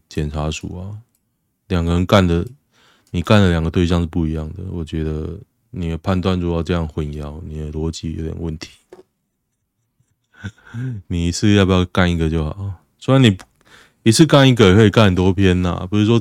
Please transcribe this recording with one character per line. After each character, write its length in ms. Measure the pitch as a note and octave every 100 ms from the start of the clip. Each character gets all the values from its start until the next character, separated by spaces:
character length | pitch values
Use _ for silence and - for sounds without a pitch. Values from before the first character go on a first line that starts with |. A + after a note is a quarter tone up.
| _
检 240 | - D2
察 180 | D2 D2+
署 280 | D2+ - F2+
啊， 180 | F#2+ G#2+ _ _ _ _ _ _ -
两 160 | F2+
个 80 | E2+
人 140 | F2
干 200 | F2+ G2+
的， 220 | F2+ E2+ - - _ _ _ _ _
你 100 | F2+
干 200 | - G#2+
的 80 | F#2+
两 120 | E2+
个 80 | D#2+
对 160 | F#2+
象 140 | F2 F2
是 60 |
不 200 | E2 F2
一 60 | D#2+
样 160 | D#2 D#2
的， 100 | F2 F#2
我 100 | F2+
觉 220 | D#2 E2
得 340 | D#2 D#2 D#2+ E2 - _ _
你 180 | - E2+
的 80 | D#2+
判 240 | - F#2
断 180 | F#2+ F#2
如 100 | E2+
果 140 | E2+
这 100 | E2
样 140 | F2 D#2+
混 180 | - D2+
淆， 300 | D2 D2 D#2
你 140 | D#2+ D#2
的 100 | D2+
逻 180 | D#2 D#2+
辑 220 | - E2
有 100 | E2
点 100 | D#2+ E2
问 180 | E2 D#2+
题。 120 | - _ _ - _ _ _ _ _ _ _
<laughs> 1300 | _ _ _ _ _ _ _ G2+ - - A#2 B2+ G#2+ -
你 200 | F2 E2+
一 40 |
次 200 | - G#2
要 120 | G#2
不 80 | F#2+
要 100 | F#2
干 260 | F2+ - F2
一 80 | E2+
个 120 | D#2+
就 160 | E2
好？ 300 | D#2+ G2 G2 F#2+ _ _
虽 160 | -
然 80 | C3+
你 160 | A#2+ F#2 - _ _ - _ _
一 60 | A2+
次 160 | A2+
干 220 | D#3 C#3+ C3+
一 80 |
个 140 | A#2+ A2+
也 40 |
可 120 | A2
以 40 | G#2+
干 140 | A#2
很 100 | G#2
多 200 | F2+ F#2
篇 280 | F#2 F#2+ F2+
呐， 240 | F2+ F2 F2+
不 60 | G#2
是 80 |
说 120 | G#2+ A#2